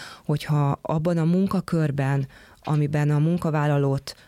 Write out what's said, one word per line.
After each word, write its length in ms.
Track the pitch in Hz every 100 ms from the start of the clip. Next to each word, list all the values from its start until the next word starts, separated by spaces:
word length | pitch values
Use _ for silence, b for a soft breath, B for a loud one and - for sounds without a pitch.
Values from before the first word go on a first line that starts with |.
| B B B
hogyha 540 | 151 - 147 143 -
abban 360 | - 160 160 170
a 80 | 160
munkakörben, 1000 | 180 190 190 - 170 156 139 135 139 135 B B B -
amiben 420 | 151 147 147 147
a 100 | 147
munkavállalót 960 | 151 175 170 151 147 143 139 139 - -